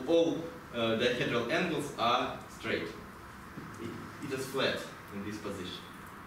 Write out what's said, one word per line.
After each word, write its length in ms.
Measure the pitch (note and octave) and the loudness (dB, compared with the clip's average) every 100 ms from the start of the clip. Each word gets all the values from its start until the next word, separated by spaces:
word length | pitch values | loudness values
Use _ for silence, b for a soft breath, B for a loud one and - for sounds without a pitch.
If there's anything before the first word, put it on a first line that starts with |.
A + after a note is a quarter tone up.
| - | 6
all, 360 | E3 D#3 C#3 - - - | 8 8 4 -2 -8 -6
uh, 240 | A#2+ A2+ A2+ | 0 4 4
dihedral 540 | B2 A#2+ A#2 A#2+ A2+ | 4 4 2 2 4
angles 420 | E3+ F3 D3 - - | 2 2 0 -2 2
are 400 | A#2 B2+ C3 - - | 4 4 2 -4 -8
straight. 380 | - A2+ - - - - - - - - - - - | -6 -2 0 -2 -6 -12 -12 -14 -14 -12 -12 -10 -8
It, 80 | A#2 - - - | -8 -8 -10 -8
it 160 | C#3+ C3 | -4 -2
is 60 | C3+ | -2
flat 340 | C3+ A#2+ - - - - | 2 2 0 -4 -10 -10
in 120 | G2+ G#2 | -6 -4
this 120 | G#2+ | -4
position. 440 | G2+ F2+ F2+ F2 - - - - | -4 -6 -6 -8 -10 -14 -14 -14